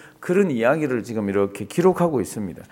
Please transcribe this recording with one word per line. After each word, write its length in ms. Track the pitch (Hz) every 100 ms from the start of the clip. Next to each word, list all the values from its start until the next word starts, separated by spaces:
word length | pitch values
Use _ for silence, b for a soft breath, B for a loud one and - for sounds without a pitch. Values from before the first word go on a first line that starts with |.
| B B
그런 300 | - 180 190
이야기를 540 | 120 117 160 147 123
지금 260 | 107 110 101
이렇게 360 | 98 98 - 104
기록하고 540 | - 185 175 175 135
있습니다. 440 | 92 - 95 76 -